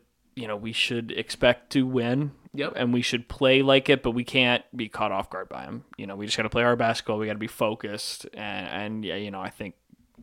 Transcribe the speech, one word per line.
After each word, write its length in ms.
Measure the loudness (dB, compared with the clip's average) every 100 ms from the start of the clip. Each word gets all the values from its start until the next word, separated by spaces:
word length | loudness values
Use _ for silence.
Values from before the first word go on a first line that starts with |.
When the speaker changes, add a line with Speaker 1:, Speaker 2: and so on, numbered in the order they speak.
| _ _ _
Speaker 1:
you 120 | -10 -6
know, 100 | -6
we 160 | -4
should 400 | -2 -2 -2 -4
expect 580 | -6 -6 2 4 4 0
to 160 | 0 2
win. 440 | 2 2 0 -2 -6 -12
Speaker 2:
Yep. 200 | -8 -6 -2
Speaker 1:
And 160 | 2
we 100 | 2
should 260 | 2 -2 -4
play 320 | 2 6 6
like 260 | 8 6 6
it, 120 | 4
but 100 | 2
we 120 | -2
can't 400 | 0 2 4 2 -2
be 140 | -8 -8
caught 240 | -2 -2
off 160 | -2 -4
guard 200 | -10 -10
by 140 | -12
'em. 200 | -10 -12 -14 -14
You 80 | -12
know, 100 | -8
we 80 |
just 120 | -4 -2
gotta 100 | 0
play 140 | 2
our 140 | 4 4
basketball. 420 | 2 0 -2 -2
We 80 | -2
gotta 120 | -4
be 80 | -8
focused, 800 | -2 -2 -2 -8 -8 -8 -10 -14
and, 340 | -12 -8 -8 -8
and 380 | -6 -6 -6
yeah, 120 | -6 -6
you 140 | -6
know, 100 | -8
I 100 | -10
think, 240 | -10 -12 -12 _ _ _ -20